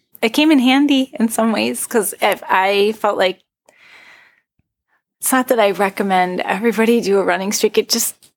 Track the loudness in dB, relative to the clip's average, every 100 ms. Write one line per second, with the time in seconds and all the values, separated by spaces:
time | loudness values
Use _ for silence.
0 | _ _ -2 2 4 4 4 4 4 2
1 | 0 -2 -2 0 -2 -2 -4 -6 -4 -2
2 | -2 -2 -2 -2 -2 0 0 0 0 0
3 | -2 0 -2 -4 _ _ _ _ -20 -20
4 | -20 -20 _ _ _ _ _ _ _ _
5 | _ _ -2 -2 0 2 2 2 -2 -2
6 | -2 0 0 -4 -6 -2 -2 0 2 2
7 | 2 0 0 -2 -4 -2 0 0 0 -2
8 | -4 -8 _